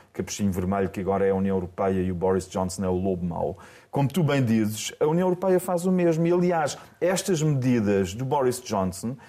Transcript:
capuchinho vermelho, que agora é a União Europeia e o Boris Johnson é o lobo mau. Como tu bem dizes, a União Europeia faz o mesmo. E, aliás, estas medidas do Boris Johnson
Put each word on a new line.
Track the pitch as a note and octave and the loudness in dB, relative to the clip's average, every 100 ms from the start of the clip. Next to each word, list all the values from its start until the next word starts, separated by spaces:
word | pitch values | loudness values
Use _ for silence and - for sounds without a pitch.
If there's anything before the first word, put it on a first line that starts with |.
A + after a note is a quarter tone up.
| _ | _
capuchinho | - - - G2+ | -10 -8 -2 -2
vermelho, | F2+ F2+ G2+ F#2 | 0 -2 0 -2
que | G#2 | -2
agora | F#2 G2 G2 | -2 0 2
é | |
a | |
União | F#2+ G2 F#2+ | 2 0 -2
Europeia | F2+ - G2 F#2+ | -4 -2 0 0
e | F#2 | 0
o | |
Boris | F2 F#2 F#2+ - | 0 0 0 -2
Johnson | G2 F#2 - | -4 -4 -2
é | F#2+ | -2
o | |
lobo | F2+ F#2+ F2+ F2 | 0 -2 -2 -4
mau. | E2+ D#2 - - - - | -4 -6 -6 -14 -20 -8
Como | C#3 C3+ | -2 -2
tu | F#3 | 0
bem | D3 C#3+ | 0 2
dizes, | A#2+ A2 G#2+ G#2+ - - | 2 2 2 -2 -8 -2
a | D3+ | 0
União | E3+ F#3 | 2 2
Europeia | F3+ F#3+ F3+ | 0 2 2
faz | - F3 | 0 -2
o | F#3 | 2
mesmo. | F#3 E3+ D#3+ E3+ | 2 4 4 2
E, | |
aliás, | F3 F3 E3 C#3+ - - - | 2 2 2 0 -4 -16 -2
estas | F3 F3 - D#3+ | 0 0 0 0
medidas | D#3 C#3 B2+ A#2+ G#2 G2 F#2 | 2 2 2 2 4 2 0
do | G#2+ | -4
Boris | C3 C#3+ B2+ A#2+ | -2 0 0 -2
Johnson | - G#2 F#2+ F2 A2+ C3 | -4 -2 -2 -4 -8 -10